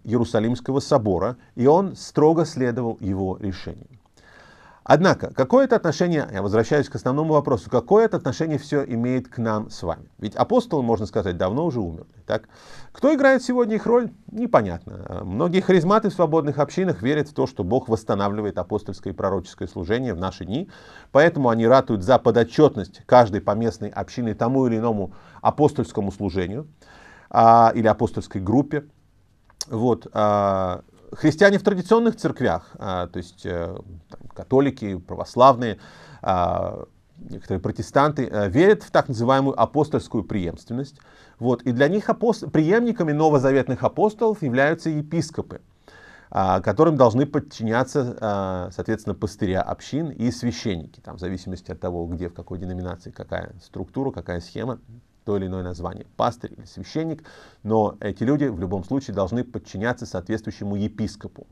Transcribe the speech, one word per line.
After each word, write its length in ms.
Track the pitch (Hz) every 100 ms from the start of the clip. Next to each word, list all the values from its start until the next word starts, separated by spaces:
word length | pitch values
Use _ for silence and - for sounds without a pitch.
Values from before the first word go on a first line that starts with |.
Иерусалимского 800 | - 120 113 113 113 123 - 135
собора, 560 | - 143 107 87 101 127 _ -
и 120 | 127
он 280 | 165 190 127
строго 480 | - - 151 160
следовал 540 | 156 123 127 120 117 110
его 380 | 95 95 95 -
решениям. 480 | 104 90 - 78 - - _ _ _ - - - - _ -
Однако, 480 | 151 185 139 -
какое 300 | - 131 247
это 140 | 269 220
отношение, 500 | 170 - 175 160 -
я 80 | 98
возвращаюсь 480 | 98 110 110 147 135
к 60 | 110
основному 400 | 127 139 160 151
вопросу, 340 | 147 127 -
какое 340 | 123 - 208
это 140 | 226 175
отношение 400 | - - 165 147
всё 260 | - 147
имеет 460 | - 113 123 127 127
к 80 | -
нам 320 | 113 107 110
с 120 | -
вами? 280 | 87 80 - -
Ведь 180 | 104 -
апостолы, 480 | 123 240 - 156
можно 220 | 117 110 107
сказать, 320 | 110 95 87
давно 280 | 92 120 170
уже 140 | 123
умерли, 340 | 87 80 - - -
так? 220 | 113 - - - - -
Кто 240 | - 277 302
играет 260 | 277 262
сегодня 340 | 254 247 233 220
их 100 | -
роль, 260 | 240 226 - -
непонятно. 920 | 220 247 185 101 85 - 95 - 90
Многие 380 | 92 98 170 185
харизматы 480 | 180 185 160 214 214
в 40 |
свободных 460 | - 165 160 147 139
общинах 420 | 139 - 185 92
верят 280 | 117 151 147
в 40 |
то, 140 | - 131
что 160 | -
Бог 240 | 90 123 120
восстанавливает 680 | 113 - 101 101 104 104 92
апостольское 560 | 87 104 - 95 101
и 20 | 92
пророческое 540 | 101 95 92 - 98
служение 440 | 98 85 117 127
в 60 | 85
наши 240 | 95 -
дни, 240 | 98 123 196 - - - -
поэтому 340 | 135 165 170 127
они 180 | 113 117
ратуют 380 | 131 127 107
за 160 | 92 123
подотчетность 840 | 120 113 113 - 151 107 90 - -
каждой 340 | 127 113 98
поместной 480 | 104 104 117 - 104
общины 480 | - 98 - 117 104
тому 320 | 117 135 127
или 120 | 113
иному 340 | 117 107 92 - - -
апостольскому 680 | 110 - 147 147 117 - 98
служению, 560 | 92 101 90 87 110 156 _ - - - - _
а, 420 | - 117 117 113
или 140 | 113 110
апостольской 540 | 104 117 - - 104
группе. 420 | 92 120 143 151 147 _ _ _ _ _ _ _ -
Вот, 380 | 110 123 113 -
а, 720 | 107 107 104 101 95 92 90 - _ -
христиане 460 | - 151 147 202 196
в 40 |
традиционных 520 | 202 185 - 226 233 233
церквях, 560 | 156 - 120 82 - -
а, 260 | 104 90 87
то 120 | 90
есть, 280 | 87 _ 95
э, 320 | 87 85 90 95 87 _
там, 100 | - -
католики, 640 | - 90 131 139 131 104 92
православные, 800 | - 87 90 120 131 120 120 98 - - - -
а, 640 | - 92 87 87 90 - - _ _ -
некоторые 420 | - 98 - 95
протестанты, 640 | 101 98 - 139 147 147 127
э, 240 | 104 101
верят 320 | 110 190 214
в 80 | -
так 200 | 160 -
называемую 520 | 113 117 135 135 131
апостольскую 640 | 113 147 151 131 - 117
преемственность. 720 | - 107 85 80 - 117 143 _ _ - - _
Вот, 240 | 117 120
и 100 | 131
для 160 | 120 147
них 220 | 208 220
апос-, 400 | 220 233 - 135
преемниками 600 | 156 156 220 240 226 165
новозаветных 720 | 147 156 147 135 135 127 127
апостолов 580 | 120 - 214 214 226 214
являются 480 | 143 123 143 165 170
епископы, 720 | 151 151 165 165 - - - _ _ - - - - _
а, 300 | - 95 95
которым 360 | 98 104 160 147
должны 300 | 123 113 147
подчиняться, 920 | 151 - - 110 117 131 151 123 -
а, 500 | 110 101 95 92 90
соответственно, 420 | - - 110 -
пастыря 480 | 95 110 - 98 92
общин 480 | - - - 139 160
и 220 | - -
священники, 680 | 247 120 - 117 87 67 -
там, 180 | - 78
в 20 |
зависимости 500 | 90 87 - 90 -
от 100 | 87
того, 280 | 92 87 85
где, 200 | 85 87
в 60 |
какой 240 | 87 87 92
деноминации, 540 | 92 90 90 87 -
какая 420 | - - 87 87 90
структура, 460 | _ - 92 139 135
какая 300 | 113 87 87
схема, 380 | - - 117 120 - 117 _ _ -
то 120 | 101
или 100 | 95
иное 160 | 92
название, 420 | 90 87 87 - - -
пастырь 340 | 117 117 - -
или 80 | -
священник, 580 | - - 151 160 151 - - - _
но 320 | 104 110 104 -
эти 220 | 104 92
люди 200 | 113 147
в 160 | 143 92
любом 240 | 92 98
случае 320 | 87 135 135 101
должны 300 | 95 117 123
подчиняться 600 | 107 - 92 113 123 110
соответствующему 720 | 95 90 110 110 - 101 101
епископу, 720 | 107 107 104 - 104 - -